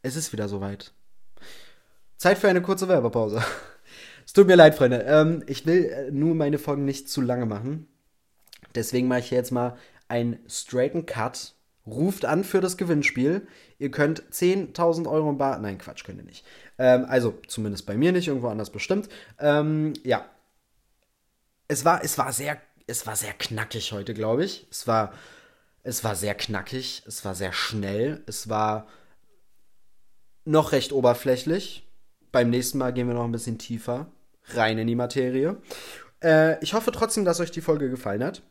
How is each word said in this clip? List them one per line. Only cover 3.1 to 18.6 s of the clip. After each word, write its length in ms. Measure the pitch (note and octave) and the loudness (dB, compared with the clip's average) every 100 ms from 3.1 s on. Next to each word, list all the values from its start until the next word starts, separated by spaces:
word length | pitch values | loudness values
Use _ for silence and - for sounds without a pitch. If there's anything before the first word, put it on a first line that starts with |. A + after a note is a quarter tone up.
| A#2 A2 G#2+ A2 | 0 0 0 -4
<laughs> 40 | - - - - - - - | -6 -16 -20 -20 -20 -20 -20
Es 100 | - | 0
tut 120 | - F#3+ | 6 10
mir 100 | F3+ | 12
leid, 180 | D#3 | 12
Freunde. 300 | D#3 B2+ A#2+ A2 | 10 4 4 4
Ähm, 340 | D3+ D#3 E3 - | 6 6 2 -4
ich 180 | C3+ | -6
will, 220 | D#3 F3 F3 | 2 2 2
äh, 240 | B2 C3+ | -2 -6
nur 240 | C#3 D#3 | 0 0
meine 240 | D#3+ D3 D3 | 2 0 -2
Folgen 260 | D3+ C#3+ | -2 -2
nicht 240 | C#3 C#3 - | -2 -4 -6
zu 140 | - | -4
lange 240 | B2 B2 A#2 | -2 0 -2
machen. 420 | G#2 A#2 D#3 D#3 _ _ _ _ _ _ - - | -4 -6 -8 -10 _ _ _ _ _ _ -20 -10
Deswegen 340 | - A2 B2 B2+ | -6 -4 0 0
mache 120 | B2+ | 0
ich 100 | A#2+ | 0
hier 80 | B2 | -2
jetzt 140 | A#2+ | 0
mal 260 | B2 B2 B2 - _ _ | -2 -2 -6 -20 _ _
einen 320 | A#2+ A#2+ A#2 - | -4 -2 -6 -10
straighten 600 | - - B2 C3 E3+ D#3+ | -12 -6 -2 0 -2 -6
Cut. 480 | B2 A2+ - - _ _ _ - | -4 -6 -6 -16 _ _ _ -12
Ruft 400 | A2 E3+ G3 B2+ | -2 -2 0 -2
an 180 | D#3 | 0
für 160 | F#3+ G3 | 0 0
das 160 | F#3 F3+ | 0 -4
Gewinnspiel. 720 | F3+ D#3 C#3 - C3 F#3 - - - _ | 0 0 0 0 0 0 -6 -20 -20 _
Ihr 120 | C#3 | -8
könnt 320 | C3 D3 D#3+ - | 0 0 0 -8
zehntausend 760 | - F3+ F#3+ F3+ - E3+ E3 E3 | -2 0 0 -2 0 0 2 0
Euro 240 | D#3 D3+ | 0 0
in 80 | C#3+ | 0
Bar-, 200 | C3+ B2 | 0 -2
nein, 200 | G#2 F#2 | -6 -8
Quatsch, 260 | - - | -12 -18
könnt 140 | - F#2 | -16 -16
ihr 80 | - | -18
nicht. 180 | - - - - - | -20 -20 -20 -20 2
Ähm, 300 | B2+ B2+ B2+ | 6 6 4
also, 300 | C3 A#2+ - - | 2 0 -4 -12
zumindest 400 | - G#2+ G2+ - | -6 -6 -6 -6
bei 100 | G#2 | 0
mir 160 | D#3+ | 2
nicht, 160 | F#3 F3 | 2 0
irgendwo 200 | C3+ A#2+ | -2 -4
anders 220 | G#2+ | -6